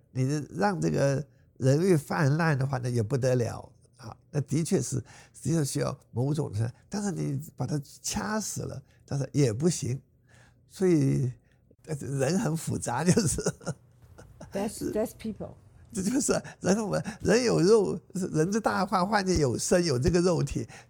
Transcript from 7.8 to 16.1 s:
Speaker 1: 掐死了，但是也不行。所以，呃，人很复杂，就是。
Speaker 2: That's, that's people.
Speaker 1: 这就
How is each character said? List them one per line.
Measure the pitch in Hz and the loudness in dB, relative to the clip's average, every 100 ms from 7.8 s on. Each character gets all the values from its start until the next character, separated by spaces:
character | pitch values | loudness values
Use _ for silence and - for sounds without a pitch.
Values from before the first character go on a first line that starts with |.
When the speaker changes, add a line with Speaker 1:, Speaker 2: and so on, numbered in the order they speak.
| - - | -6 -10
Speaker 1:
掐 | - 208 202 214 | -6 -4 -4 -4
死 | 196 - | -4 -6
了， | - 135 - _ - | -8 -10 -16 _ -8
但 | 139 | -6
是 | - | -2
也 | 143 131 | 2 2
不 | 107 170 | 2 0
行。 | - 113 131 - _ _ - - _ _ | 0 -4 -6 -10 _ _ -20 -20 _ _
所 | - 185 | -2 2
以， | 160 139 139 127 - _ _ _ _ - | 4 4 2 -2 -6 _ _ _ _ -10
呃， | 143 | -10
人 | - 139 131 185 | -6 -2 0 0
很 | 190 160 | 0 -4
复 | - - | -4 -6
杂， | - 120 | -4 -2
就 | 175 208 180 | 2 4 2
是。 | - - - - - _ _ - - - - - | 0 -4 -6 -10 -12 _ _ -20 -20 -20 -20 -10
Speaker 2:
That's, | 196 214 - - | -6 -6 -6 -6
that's | 214 226 - | -4 -4 -6
people. | 220 202 - - - - - | -10 -10 -12 -16 -20 -20 -12
Speaker 1:
这 | 226 | -4
就 | 190 | -2